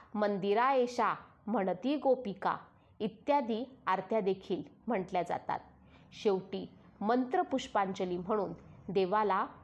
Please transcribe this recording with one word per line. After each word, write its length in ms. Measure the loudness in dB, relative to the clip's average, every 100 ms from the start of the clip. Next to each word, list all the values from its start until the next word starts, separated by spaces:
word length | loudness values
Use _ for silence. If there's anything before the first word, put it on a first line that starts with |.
| -8
मंदिरा 600 | 0 0 2 2 4 4
येशा 400 | 4 2 2 0 0 -6 -14 -2
म्हणती 480 | 0 0 0 0 0
गोपिका" 600 | 2 2 0 -4 -2 -2 -6 -20 _ -6
इत्यादी 640 | -6 -4 0 0 2 -4 -6 -8 -2
आरत्या 320 | -2 0 0
देखील 440 | 0 -2 -2 -6 -6 -12 -4
म्हटल्या 340 | -4 -2 -2
जातात. 380 | -2 -4 -4 -6 -8 -20 -20 -20 -20
शेवटी 580 | -4 0 0 0 -8 -10 -14 -20 -6
मंत्रपुष्पांजली 1160 | 0 2 2 0 0 -2 -2 0 0 0 -2 -2
म्हणून 360 | -2 -2 -2 -6 -14 -16 -4
देवाला 560 | 0 2 2 2 2 -2 -8